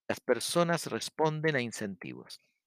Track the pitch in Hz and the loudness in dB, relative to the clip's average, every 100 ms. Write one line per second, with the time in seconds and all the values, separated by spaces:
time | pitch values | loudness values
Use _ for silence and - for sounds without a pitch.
0 | - 98 - 117 - 175 170 170 139 113 | -6 -4 2 0 2 2 4 2 0 -4
1 | - - 156 156 160 143 120 - 104 95 | -4 0 2 2 0 0 -2 -4 -6 -6
2 | - 62 - - _ _ | -10 -12 -14 -18 _ _